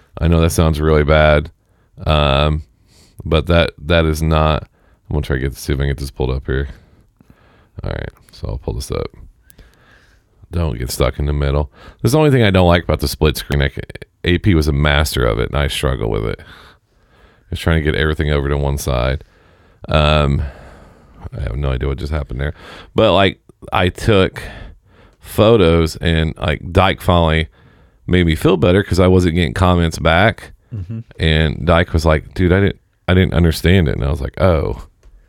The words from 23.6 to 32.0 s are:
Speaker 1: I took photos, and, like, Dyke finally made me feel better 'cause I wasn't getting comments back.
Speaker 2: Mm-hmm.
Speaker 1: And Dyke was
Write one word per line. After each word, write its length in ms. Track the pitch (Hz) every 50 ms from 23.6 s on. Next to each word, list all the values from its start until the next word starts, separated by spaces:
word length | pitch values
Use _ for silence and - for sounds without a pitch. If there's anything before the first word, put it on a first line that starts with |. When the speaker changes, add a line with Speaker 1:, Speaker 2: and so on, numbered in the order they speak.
| - -
Speaker 1:
I 180 | - 110 92 92
took 520 | - - - - 110 98 95 - - - - - - - - - - - _ _ _ _ - _ _ _
photos, 760 | - - - - 110 107 117 113 90 82 82 82 82 80 - -
and, 380 | - 82 82 80 80 80 - -
like, 340 | - - 76 - - 92 87
Dyke 260 | 98 92 95 90 -
finally 460 | - - 90 87 85 80 80 80 80 - - _ _ - _ _ _ _ _ _ _ -
made 180 | - 90 87
me 80 | 82 80
feel 220 | - - 151 185 175
better 240 | - 98 87 98 98
'cause 160 | - - 87
I 60 | 92 92
wasn't 280 | 92 92 90 87 80
getting 180 | 90 87 69 58
comments 460 | - 95 90 90 87 85 82 - -
back. 520 | 73 80 80 85 98 113 - - - - - - _ _ -
Speaker 2:
Mm-hmm. 260 | 107 90 85 113 113 113 - - -
Speaker 1:
And 460 | - 80 78 78 80 76 - - -
Dyke 280 | 78 85 82 90 - -
was 120 | 85